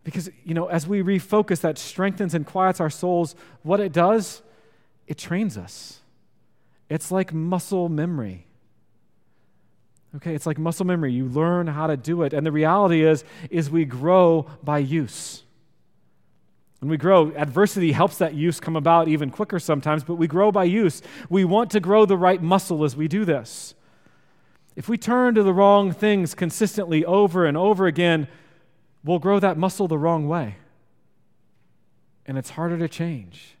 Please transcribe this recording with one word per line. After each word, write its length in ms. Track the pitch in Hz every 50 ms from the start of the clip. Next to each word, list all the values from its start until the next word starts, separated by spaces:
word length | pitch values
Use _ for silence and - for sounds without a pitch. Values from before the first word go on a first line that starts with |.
Because, 280 | _ 165 - 185 165 185 - _ _
you 100 | 170 165
know, 120 | 165 170
as 200 | 185 170 165 143
we 160 | 170 208 202
refocus, 600 | 185 185 202 185 - - 208 214 208 - 185 -
that 160 | - 165 151 -
strengthens 540 | - - - - 190 196 190 185 202 170
and 140 | 165 165 143
quiets 340 | - - 190 190 190 180 -
our 100 | 170 156
souls. 440 | - - - 180 180 175 170 151 - - - - - _ -
What 160 | 151 190 208
it 120 | 208 185
does, 480 | 139 175 170 190 220 226 185 - - - _ - _ _ _ _ _ _ _ _ _ _ _ -
it 100 | 151 -
trains 400 | - - 170 190 226 196 113 104
us. 400 | 87 90 - - - - - _ _ _ _ _ _ _ _ _ _ _ _ _ _ _ _ _ _ _
It's 220 | 156 160 - -
like 240 | 185 190 185 190 160
muscle 540 | 160 160 170 185 180 - - 196 185 175 170
memory. 580 | 160 151 156 175 170 143 113 98 92 90 - _ _ _ _ _ _ _ _ _ _ _ _ _ _ _ _ _ _ _ _ _ _ _ _ _ _ _ _ _ _ _ _ _ -
Okay, 180 | 143 - 170
it's 140 | 160 147 -
like 120 | 165 151 151
muscle 280 | 156 165 165 - 190
memory. 260 | 180 180 170 156 135
You 140 | 123 123 131
learn 400 | 127 123 147 160 170 175 175 175
how 220 | 160 143 147 160 160
to 80 | 151
do 260 | 135 117 156 170 175
it. 100 | 160 135
And 140 | 156 143 151
the 60 | 160
reality 520 | 147 151 156 156 180 202 202 185 170 160 156
is, 200 | 160 156 143 - - - - 165 -
is 180 | - 165 156 139
we 160 | 160 170 160
grow 640 | 135 123 123 135 165 185 190 180 170 165 160 147 - - -
by 160 | - 143 147 147
use. 640 | 139 131 156 165 139 107 - - - - - - _ _ _ _ _ _ _ _ _ _ _ _ _ _ _ _ _ _ _ _ _ _ _ _ _ _ _ _
And 80 | 127 143
we 80 | 160
grow. 360 | 147 120 180 196 180 156 151
Adversity 580 | 135 143 151 147 120 170 208 202 - 202 175 160
helps 280 | 135 131 180 196 - -
that 140 | 185 160
use 280 | 147 147 151 175 151 -
come 160 | - - 160
about 320 | 160 143 165 165 170 165 160
even 240 | 156 147 147 131
quicker 260 | - - 214 - 208 170
sometimes, 460 | - - 156 139 - 151 151 156 139
but 100 | - 175
we 140 | 170 165 156
grow 240 | 143 180 202 214
by 120 | 190 208 185
use. 360 | 175 185 226 220 165 - - - - - - - -
We 160 | 170 196 190
want 280 | 165 190 220 240 -
to 80 | - 214
grow 260 | 165 180 202 220 214
the 100 | 190 196
right 240 | 175 180 180 190 180
muscle 440 | 160 165 185 190 185 - 175 151 151
as 100 | 143 120
we 140 | 143 156 156
do 160 | 151 208 214
this. 500 | 170 151 127 110 - - - - - - _ _ _ _ _ _ _ _ _ _ _ _ _ _ _ _ _ _ _ _
If 120 | - - -
we 80 | 233
turn 380 | - - 220 240 254 254 247 233
to 80 | 220
the 100 | 202 196
wrong 380 | 180 185 202 202 202 202 202 190
things 420 | 160 - 208 214 208 196 175 147 -
consistently 680 | - 180 165 - - 220 196 - 208 190 170 165 156 170
over 400 | 165 180 202 208 190 160 185 175
and 120 | 151 143
over 320 | 160 185 208 214 180 190 175
again, 400 | 147 175 175 170 165 160 143 - - - - _ _ _ _ _ _ _ _ _ _ _ -
we'll 160 | 151 175 170
grow 180 | 139 190 202 202
that 180 | 196 190 165
muscle 300 | 156 180 190 - - 202
the 100 | 170 160
wrong 300 | 147 147 165 170 160 151
way. 300 | 147 165 175 135 107 95 - - _ _ _ _ _ _ _ _ _ _ _ _ _ _ _ _ _ _ _ _ _ _ _ _ _ _ _ _ _ _ _ _
And 100 | - 131
it's 140 | 135 123 -
harder 260 | - 156 165 170 170 165
to 100 | 165 156
change. 680 | - - 165 170 160 123 98 87 - - - - _ _